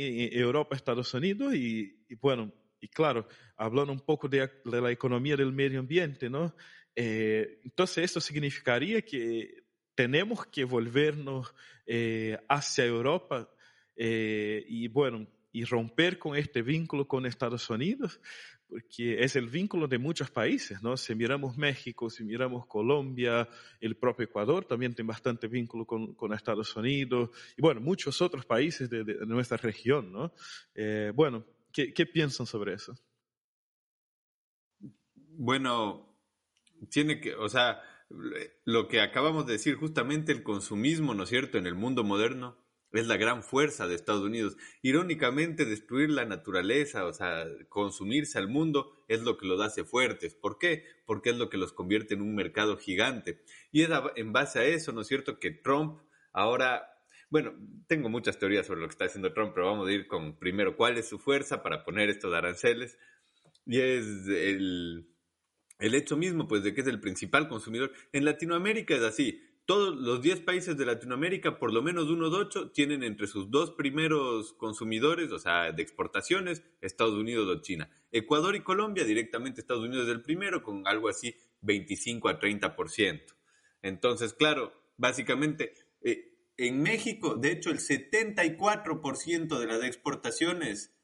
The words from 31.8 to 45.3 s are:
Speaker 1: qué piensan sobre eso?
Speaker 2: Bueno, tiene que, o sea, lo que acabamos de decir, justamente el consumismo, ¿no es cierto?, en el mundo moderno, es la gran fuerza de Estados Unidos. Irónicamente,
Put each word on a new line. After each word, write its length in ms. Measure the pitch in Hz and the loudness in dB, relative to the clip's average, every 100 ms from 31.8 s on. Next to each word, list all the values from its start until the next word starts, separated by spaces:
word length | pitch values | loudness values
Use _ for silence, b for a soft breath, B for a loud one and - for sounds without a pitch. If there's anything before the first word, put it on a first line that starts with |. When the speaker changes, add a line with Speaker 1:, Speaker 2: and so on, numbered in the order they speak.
| 135 | 0
Speaker 1:
qué 140 | - 165 | 2 2
piensan 400 | 165 147 - 117 | 2 0 -2 -4
sobre 260 | 110 101 | -4 -4
eso? 220 | 98 - 123 _ _ _ _ _ _ _ _ _ _ _ _ _ _ _ _ _ _ - - _ | -6 -10 -18 _ _ _ _ _ _ _ _ _ _ _ _ _ _ _ _ _ _ -20 -20 _
Speaker 2:
Bueno, 1000 | _ 156 160 120 135 131 120 104 90 - _ _ _ _ _ _ _ - | _ _ -4 0 2 2 2 0 -4 -14 _ _ _ _ _ _ _ -4
tiene 320 | 143 151 147 | 0 0 -2
que, 140 | 113 | -4
o 160 | 67 107 | -4 0
sea, 320 | 107 120 107 B B _ - 80 - - _ | 2 2 0 B B _ -12 -8 -8 -10 _
lo 240 | - 113 104 | 0 2 4
que 140 | 113 | 2
acabamos 440 | 104 123 151 156 123 | 2 2 2 2 0
de 60 | |
decir, 220 | 107 147 | 0 0
justamente 580 | 131 156 156 120 156 156 | 0 -2 -2 0 0 0
el 100 | 123 | -2
consumismo, 720 | 107 101 - 104 135 165 147 | -2 -4 -2 0 2 2 0
¿no 120 | 104 | 0
es 40 | 90 | 0
cierto?, 300 | 123 135 107 | 0 0 -2
en 80 | 90 | -2
el 80 | |
mundo 300 | 90 120 127 | -2 0 0
moderno, 520 | 104 101 117 131 123 - _ _ _ | 2 2 2 0 -8 -14 _ _ _
es 120 | 110 117 | -2 2
la 100 | 101 | 4
gran 260 | 110 120 | 4 2
fuerza 460 | - 131 147 - 90 | 0 2 2 2 -2
de 60 | |
Estados 280 | 87 - 104 | -2 0 0
Unidos. 360 | 101 117 101 - B B | 0 0 -2 -4 B B
Irónicamente, 840 | 131 151 180 156 131 | 2 2 2 0 2